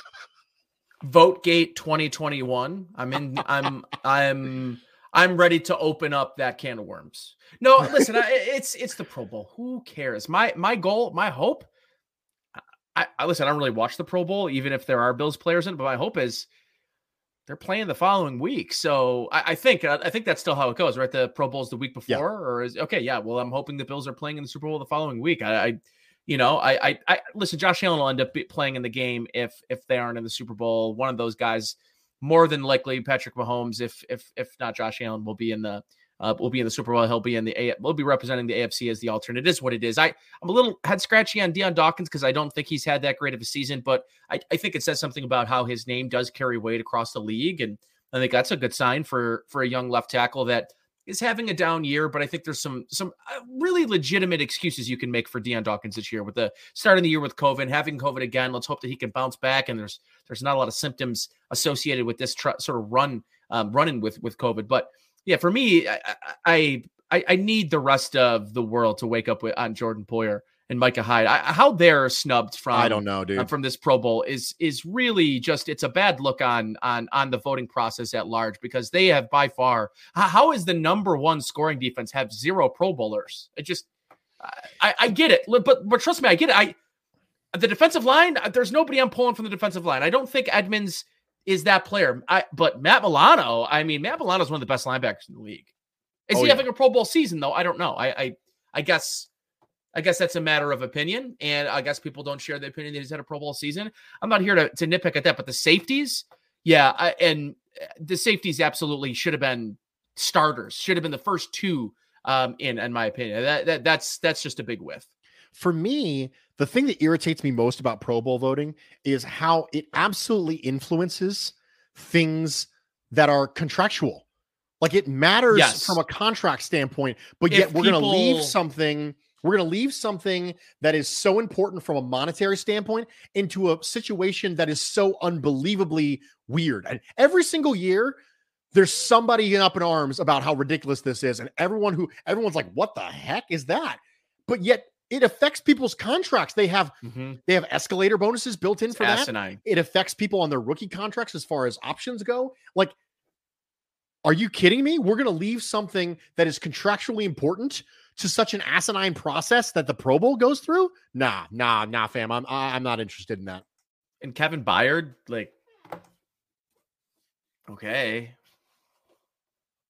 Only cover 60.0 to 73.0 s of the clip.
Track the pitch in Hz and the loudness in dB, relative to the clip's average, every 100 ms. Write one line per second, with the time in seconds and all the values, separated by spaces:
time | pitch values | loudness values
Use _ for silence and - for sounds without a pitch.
60 | _ _ _ 110 139 135 123 - 147 127 | _ _ _ -8 -2 0 -2 -4 -8 -6
61 | 127 113 - _ _ 131 160 139 151 131 | -6 -6 -10 _ _ -2 -2 -2 -2 -2
62 | 120 117 127 - 143 - - 123 107 123 | -2 -4 -6 -4 -4 -4 -6 -6 0 2
63 | 143 120 - _ _ 117 104 123 160 127 | 2 -2 -12 _ _ -4 0 2 2 0
64 | 107 - 117 - 123 110 104 127 - _ | -4 -6 -10 -4 -4 -2 0 -2 -2 _
65 | _ _ - 165 175 220 247 165 104 104 | _ _ 0 2 2 2 4 4 4 -4
66 | - - - - 170 165 151 127 - _ | -8 -12 -12 -4 2 4 4 0 -8 _
67 | _ 175 180 185 202 220 160 156 135 135 | _ 0 2 2 2 0 2 0 2 2
68 | - 135 123 113 104 120 113 117 113 104 | 2 4 4 4 -2 -4 -2 2 2 0
69 | 117 117 110 107 110 - 117 107 117 107 | -2 -2 -2 -4 -4 -4 -4 -4 -6 -6
70 | 101 113 110 104 - _ _ 123 127 123 | -6 -2 -2 -4 -8 _ _ 2 2 2
71 | 110 117 110 131 135 156 277 190 170 147 | 2 4 6 4 2 4 4 8 6 8
72 | 131 - 147 120 110 - 131 117 117 107 | 4 0 2 0 0 -6 0 2 4 2